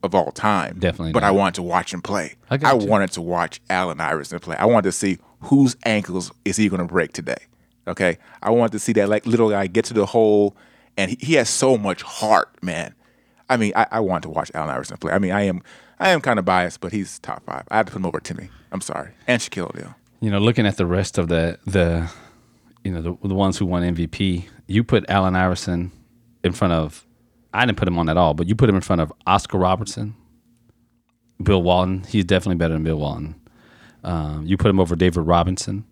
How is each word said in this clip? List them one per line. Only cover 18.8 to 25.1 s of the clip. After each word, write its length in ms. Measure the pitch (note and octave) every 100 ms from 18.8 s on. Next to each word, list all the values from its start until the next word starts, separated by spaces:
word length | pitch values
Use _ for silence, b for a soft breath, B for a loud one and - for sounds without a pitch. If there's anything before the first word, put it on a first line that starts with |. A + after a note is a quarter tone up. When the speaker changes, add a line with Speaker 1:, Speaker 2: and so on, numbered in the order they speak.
Speaker 1:
sorry, 280 | - D#2+ C#2 - -
and 160 | B2
Shaquille 320 | - - F2+ -
O'Neal. 200 | - - _ _
Speaker 2:
You 100 | A2
know, 80 | G2+
looking 280 | G#2+ A#2 G#2
at 100 | -
the 80 | F2
rest 320 | F2+ F#2+ -
of 120 | E2+
the, 280 | E2+ E2 E2+ -
the, 460 | F#2+ E2+ E2+ E2 B B B B B B _
you 80 | G2
know, 100 | F2
the, 260 | E2 F2 G2+
the 60 | F#2+
ones 220 | G2 F#2
who 80 | F#2+
won 180 | F2+
M 120 | F2 F2
V 100 | E2+
P, 420 | - F#2+ F2+ F2+ B -
you 160 | G2
put 200 | A#2 A2+
Allen 260 | -